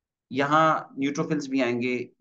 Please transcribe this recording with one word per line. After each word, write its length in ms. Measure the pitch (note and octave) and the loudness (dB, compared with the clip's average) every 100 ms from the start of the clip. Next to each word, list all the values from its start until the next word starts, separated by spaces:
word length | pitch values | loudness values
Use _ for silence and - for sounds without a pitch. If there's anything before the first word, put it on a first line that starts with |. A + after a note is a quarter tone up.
| _ _ - | _ _ -8
यहाँ 640 | C3 C#3+ D#3 D#3+ D3 - - | -2 2 4 4 2 -4 -4
neutrophils 500 | C#3 C#3+ E3 D3+ C3+ | -2 -2 -2 -2 -2
भी 140 | C3+ | 0
आएंगे, 480 | A#2+ A#2+ B2 B2 - - | 0 0 -2 -4 -6 -10